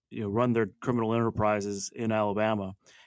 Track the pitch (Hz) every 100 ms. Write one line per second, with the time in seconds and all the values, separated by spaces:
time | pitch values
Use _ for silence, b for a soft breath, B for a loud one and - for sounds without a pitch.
0 | _ - 104 107 123 113 107 - - 120
1 | 110 117 117 101 107 107 101 101 - -
2 | 113 110 104 101 110 107 95 98 b b